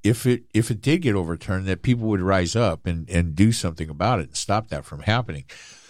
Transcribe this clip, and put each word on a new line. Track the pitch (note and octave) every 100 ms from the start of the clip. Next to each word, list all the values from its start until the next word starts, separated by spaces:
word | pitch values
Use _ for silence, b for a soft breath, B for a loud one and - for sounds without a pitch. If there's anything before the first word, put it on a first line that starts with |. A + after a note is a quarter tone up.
if | G#2 A#2 B2+
it, | B2 -
if | A2 A2+
it | G#2+
did | C3+ E3+
get | D3
overturned, | G2+ E2 E2+ - F#2 F#2+
that | F#2
people | - A#2+ A2
would | G2
rise | F#2 F#2+ F2+ A2+
up | A2 E2 F#2
and, | E2+ D#2
and | E2+ E2+ D2+
do | G#2+
something | A2+ F2+ D#2+ D#2
about | D2+ G2+ A2
it | C#2+
and | -
stop | - G#2 A2
that | C#2+ -
from | C#2+
happening. | G#2 A#2 A2+ D2 - B B B B